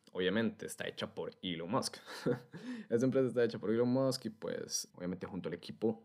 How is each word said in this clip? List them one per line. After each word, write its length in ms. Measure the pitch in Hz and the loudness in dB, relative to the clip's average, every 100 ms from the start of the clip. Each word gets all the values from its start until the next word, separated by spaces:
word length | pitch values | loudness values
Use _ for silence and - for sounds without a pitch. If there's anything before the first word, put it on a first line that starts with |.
| - | -10
obviamente 540 | - 92 107 110 - - | 0 2 4 2 0 -8
está 220 | - - | -6 -6
hecha 260 | - 90 | -4 -6
por 180 | - 82 - | -6 -8 -6
Elon 280 | 90 82 85 | -4 -4 0
Musk. 280 | 127 - - - - - | 0 -2 -6 -12 -4 0
<laughs> 640 | 127 - - 233 240 - | 0 -4 -12 -10 -8 0
Esta 160 | 117 131 | 2 4
empresa 220 | 135 131 | 4 2
está 160 | 117 | 4
hecha 160 | 117 - | 2 2
por 120 | 95 | 0
Elon 180 | 113 123 | 2 4
Musk 360 | 131 135 127 110 | 4 4 2 -4
y, 40 | |
pues, 580 | - - - - - - | -6 -6 -4 -4 -4 -6
obviamente 340 | - 90 87 - | -6 -4 -4 -6
junto 220 | 90 82 | -6 -4
al 60 | 85 | -6
equipo 480 | - - 113 107 | -8 0 0 0